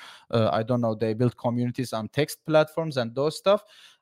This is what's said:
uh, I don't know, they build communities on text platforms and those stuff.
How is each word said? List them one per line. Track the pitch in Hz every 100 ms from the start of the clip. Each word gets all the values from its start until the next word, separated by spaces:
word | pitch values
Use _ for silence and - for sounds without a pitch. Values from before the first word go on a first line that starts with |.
| - - -
uh, | 117 107
I | 107
don't | 110 123
know, | 117 110
they | 113
build | 110 123 -
communities | 123 120 123 120 120
on | 110 110
text | - 147 - -
platforms | 156 151 - 160 131
and | 117
those | 117 151 -
stuff. | 190 202 - - - _